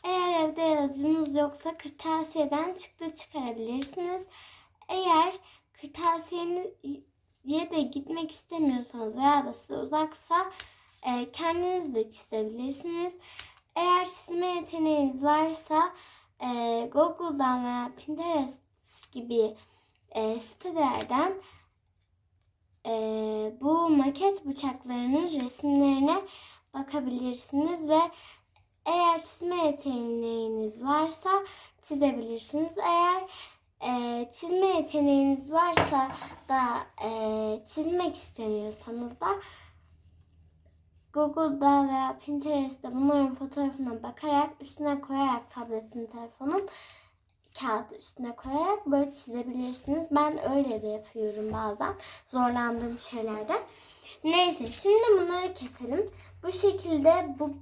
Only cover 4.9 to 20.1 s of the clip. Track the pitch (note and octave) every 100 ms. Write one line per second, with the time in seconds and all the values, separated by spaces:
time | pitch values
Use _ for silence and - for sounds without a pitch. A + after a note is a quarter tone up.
4.9 | F#4 F#4 D#4+ F4 F#4 - - _ _ D4
5.9 | - E4+ E4 E4+ F4 E4+ F4+ F#4 - C#4
6.9 | C#4+ _ _ _ _ C4 D#4 E4 E4 B3
7.9 | C#4 C#4 E4 D#4 - - E4 D4 B3 A#3+
8.9 | A#3+ A3 A#3+ C#4 D4 B3 - - - C4+
9.9 | D4+ D#4 - - E4+ F#4+ - - - _
10.9 | - - B3 B3 - E4 E4+ F4+ F#4 D#4
11.9 | A#3 A3 - - A3 G#3+ A3+ B3+ C#4 F4
12.9 | E4+ F4+ F4+ - - - - _ D#4+ F4
13.9 | F4+ F4+ - - F4 F4+ F4 D#4+ E4 D#4
14.9 | D4+ C#4 C4 C#4+ D4+ D#4+ D#4+ - D#4 E4+
15.9 | - - - _ _ B3 A#3+ A#3 A#3 A#3
16.9 | C4+ D#4+ - F4 C#4 B3+ B3+ B3 B3 B3
17.9 | - - D4+ E4+ D#4+ C4 - _ _ -
18.9 | - - B3+ A#3+ A#3 G#3+ - _ _ _
19.9 | _ _